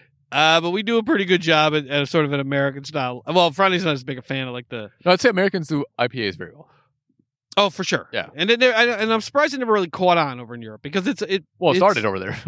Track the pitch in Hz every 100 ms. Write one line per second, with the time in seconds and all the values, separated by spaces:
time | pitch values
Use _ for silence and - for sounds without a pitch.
0 | _ _ - 131 156 165 170 190 214 233
1 | 220 269 185 180 160 156 151 151 131 143
2 | 143 165 147 143 139 139 139 139 139 151
3 | 127 123 139 175 170 147 190 175 175 139
4 | 127 127 - 135 131 123 123 120 104 _
5 | 170 180 247 185 196 185 151 147 - -
6 | 123 127 104 85 85 147 - _ _ _
7 | _ _ _ _ - - 202 - 180 151
8 | - 113 - 139 196 233 254 220 240 214
9 | 220 226 - 277 302 262 240 214 175 -
10 | 180 170 147 123 117 120 113 107 143 190
11 | 185 - 180 190 - - 175 180 196 160
12 | 107 95 92 -